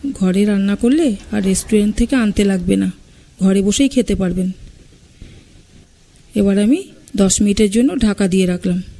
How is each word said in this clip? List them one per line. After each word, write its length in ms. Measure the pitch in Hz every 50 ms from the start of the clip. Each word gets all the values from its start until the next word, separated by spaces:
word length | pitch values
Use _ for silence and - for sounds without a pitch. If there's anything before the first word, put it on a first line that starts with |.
| - 277 -
ঘরে 280 | - 190 185 180 196 208
রান্না 300 | 208 208 196 196 196 202
করলে 320 | 196 240 240 277 320 339 269 208 196 - -
আর 100 | - 208 190
রেস্টুরেন্ট 500 | 196 190 - - - 226 208 208 214 214
থেকে 180 | - 233 233 277
আনতে 280 | 262 226 208 196 - 208
লাগবে 300 | 202 196 185 175 185 196
না, 120 | 196 190 185 180 - - - - - - - - -
ঘরে 220 | 185 190 190 202
বসেই 280 | 190 202 208 - 277 269
খেতে 240 | - 262 220 - 202
পারবেন। 340 | 180 190 180 175 185 180 185 190 - - - - - - - - - - _ - - - - - - - - - - - _ _ - - _ _ _ _ _ _ - _ - -
এবার 220 | 214 202 202 196 196
আমি 200 | 208 214 277 359 403 - - - - - -
দশ 180 | - 196 190 - -
মিনিটের 300 | 214 202 202 202 220 202
জন্য 180 | 190 226 240 294 359 269
ঢাকা 260 | 226 214 202 - 202
দিয়ে 180 | 185 175 190 185
রাখলাম। 340 | 180 180 180 - 190 175 185 185 - -